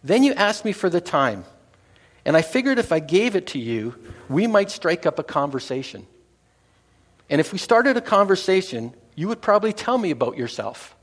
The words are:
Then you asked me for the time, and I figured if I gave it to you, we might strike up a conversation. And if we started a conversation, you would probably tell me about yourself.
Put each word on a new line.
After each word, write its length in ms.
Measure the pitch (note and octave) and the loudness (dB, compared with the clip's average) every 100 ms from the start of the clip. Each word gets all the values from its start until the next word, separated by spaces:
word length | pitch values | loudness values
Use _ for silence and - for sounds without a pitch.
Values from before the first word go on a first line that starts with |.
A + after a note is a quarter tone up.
Then 180 | C3+ A3 | 2 4
you 120 | C#4 | 4
asked 300 | F3+ G#3 G#3+ | 4 0 0
me 80 | A3 | -4
for 180 | F3+ F#3 | -2 0
the 100 | E3+ | 0
time, 440 | - D3+ C3 G2+ F2+ _ _ _ _ _ _ _ | 0 0 0 -2 -12 _ _ _ _ _ _ _
and 120 | - D#3+ | 2 2
I 60 | |
figured 360 | D#3+ B3+ C4 B3 | 2 -2 0 -2
if 140 | - | 0
I 60 | E3 | -2
gave 380 | D3 F3 A#3 G3 | 2 0 2 -2
it 100 | - | -4
to 100 | C3+ | -8
you, 360 | A#2 A2+ A2 - - - - | -4 -4 -6 -10 -20 -20 -4
we 180 | C#3+ A3+ | 0 2
might 240 | G#3+ G3 | 2 0
strike 360 | - E3 E3+ D#3+ | -4 -2 0 0
up 120 | D#3 | -2
a 60 | |
conversation. 840 | - D3+ C#3+ C3+ - C3 C3 - - _ _ _ _ _ _ _ _ _ _ _ _ | -4 -2 -2 -4 -6 -8 -8 -16 -20 _ _ _ _ _ _ _ _ _ _ _ _
And 100 | C#3+ | 0
if 120 | D#3 | 0
we 60 | F#3+ | -4
started 380 | - A#3 C4 A#3+ | 2 4 4 2
a 40 | |
conversation, 920 | A#3 G3+ G3+ F#3+ - F#3 F#3 A#2+ A#2 - _ | 2 2 4 2 2 0 0 -8 -10 -14 _
you 140 | - F#3 | -8 -6
would 120 | A3 | -2
probably 320 | - G#3 A3 | 2 4 2
tell 260 | G#3+ - B3 | -4 -2 -2
me 120 | F#3+ | -2
about 260 | C3 B2 - | -2 -2 -2
yourself. 600 | A#2 - G#2+ - - _ | -8 -6 -10 -10 -20 _